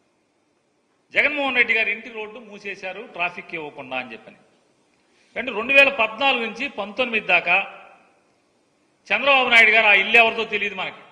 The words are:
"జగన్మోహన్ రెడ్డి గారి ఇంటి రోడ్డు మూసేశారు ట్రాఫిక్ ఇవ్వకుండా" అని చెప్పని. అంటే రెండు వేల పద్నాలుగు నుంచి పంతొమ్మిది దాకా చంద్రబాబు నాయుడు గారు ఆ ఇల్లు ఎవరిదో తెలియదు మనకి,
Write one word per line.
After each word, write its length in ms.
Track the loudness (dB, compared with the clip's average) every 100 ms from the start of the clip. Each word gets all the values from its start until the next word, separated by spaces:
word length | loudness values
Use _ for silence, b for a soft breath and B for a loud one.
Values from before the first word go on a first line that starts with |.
| _ _ _ _ _ _ _ _ _ _ _
"జగన్మోహన్ 420 | 0 2 2 -2 0
రెడ్డి 180 | 0
గారి 180 | 0 -2
ఇంటి 180 | -4 -8
రోడ్డు 300 | -14 -14 -14
మూసేశారు 600 | -18 -16 -14 -12 -12 -12
ట్రాఫిక్ 520 | -14 -6 -6 -8 -14
ఇవ్వకుండా" 440 | -12 -12 -14 -10 -8
అని 140 | -10
చెప్పని. 220 | -14 -20 -20 _ _ _ _ _ _ _ _ _ -10
అంటే 120 | -8
రెండు 220 | -6 2
వేల 160 | 6 6
పద్నాలుగు 560 | 4 -4 0 0 0 -4
నుంచి 240 | -8 -10
పంతొమ్మిది 580 | -8 -10 -4 -4 -4 0
దాకా 460 | 0 2 -2 -2 -12 -20 -20 _ _ _ _ _ _ _ _ _ _ -4
చంద్రబాబు 420 | -2 2 2 4
నాయుడు 220 | 6 6
గారు 140 | 6 4
ఆ 80 |
ఇల్లు 240 | 4 4 4
ఎవరిదో 260 | 4 2
తెలియదు 320 | -6 -4 -6 -6
మనకి, 220 | -10 -12 -18